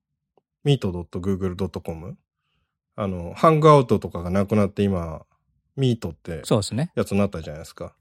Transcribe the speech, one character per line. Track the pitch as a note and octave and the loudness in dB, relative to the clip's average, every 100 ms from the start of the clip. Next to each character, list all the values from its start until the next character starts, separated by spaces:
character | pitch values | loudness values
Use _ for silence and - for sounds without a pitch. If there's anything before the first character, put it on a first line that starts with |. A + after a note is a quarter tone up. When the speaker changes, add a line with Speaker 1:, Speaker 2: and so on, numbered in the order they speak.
| _ _ _ _ _ _ | _ _ _ _ _ _
Speaker 1:
ミ | D3 | 0
ー | C#3 | 2
ト | G2+ | 0
ド | F2 | -6
ッ | D#2+ | -8
ト | F#2+ | -6
グ | F2+ | -4
ー | F#2 | -2
グ | F#2 | -2
ル | F2 | -4
ド | F#2 | -6
ッ | |
ト | F2 | -6
コ | - | -10
ム。 | D#2+ D#2 - _ _ _ _ _ _ _ | -10 -12 -16 _ _ _ _ _ _ _
あ | - G2+ | -8 -6
の、 | F2+ E2+ | -6 -10
ハ | - E3 | 2 4
ン | D#3 | 6
グ | D#3 | 8
ア | D3 | 8
ウ | A#2+ | 6
ト | G2+ | 0
と | - | -2
か | F2 | -8
が | F2 | -2
な | F#2+ G2 | -2 2
く | |
な | G#2 G2+ | 2 2
っ | |
て | - | 0
今、 | G2+ F#2 E2 D#2 - _ _ _ _ - | 0 0 -4 -10 -16 _ _ _ _ -2
Meet | C3 A#2 F2 | 0 0 -6
っ | |
て | D2+ - D#2+ | -12 -12 -8
Speaker 2:
そ | - A#2+ | 0 0
う | |
で | |
す | - | 0
ね。 | A2 E3+ | -4 -4
Speaker 1:
や | - | -4
つ | - | -2
に | G2 | 0
な | G2 | 0
っ | |
た | E2+ | -4
じ | D#2+ | -12
ゃ | |
な | D2+ | -14
い | |
で | |
す | - | -16
か。 | - - - | -16 -16 -18